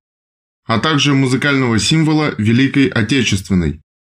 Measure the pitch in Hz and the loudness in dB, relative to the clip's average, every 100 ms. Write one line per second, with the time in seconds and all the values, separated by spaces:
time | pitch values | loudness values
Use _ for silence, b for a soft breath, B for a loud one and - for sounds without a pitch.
0 | - _ _ _ _ _ - 113 156 151 | -16 _ _ _ _ _ -6 -2 0 0
1 | 135 139 131 127 147 135 127 110 92 160 | 0 2 0 0 0 0 0 0 0 0
2 | 156 156 151 - 107 120 135 139 135 113 | 2 0 -2 -2 0 2 2 2 0 0
3 | 110 139 113 98 - 95 80 73 _ _ | -2 0 0 -2 -2 -2 0 -4 _ _